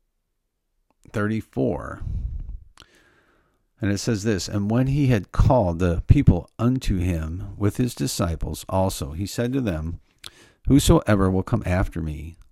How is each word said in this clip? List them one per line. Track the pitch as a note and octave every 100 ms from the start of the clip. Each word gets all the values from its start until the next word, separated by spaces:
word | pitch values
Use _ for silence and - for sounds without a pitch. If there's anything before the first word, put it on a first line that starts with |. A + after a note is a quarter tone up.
| _ _ _ _ _ _ _ _ _ _ -
thirty-four. | A2 G#2 A2 - A#2+ B2+ D2+ - - - - - - - - - _ - _ _ _ _ _ _ _ _ -
And | G2+
it | G2+
says | - G#2+
this, | A2 G2 -
And | G#2 G2+
when | A#2 C3
he | C#3+ C3+
had | A2+ -
called | - - B2+ F#2 E2
the | F2+ E2+ -
people | D3 C3+ F2 - -
unto | A#2 C3 - G2
him | F2+ E2 D#2+ F2 G2+ -
with | G2+ -
his | B2 -
disciples | C#3 - F2+ E2 D#2 D#2 -
also, | F#2+ F#2+ - C#2
he | D#2+ G2
said | - A#2+
to | C3+
them, | A#2 D#2+ D#2+ E2+ _ _ - _ _ _ -
Whosoever | C#3 - E3 - G#2 F#2+
will | F#2+
come | - A2+ -
after | F2+ G2+ E2
me, | D#2+ D2 D2+ E2+ _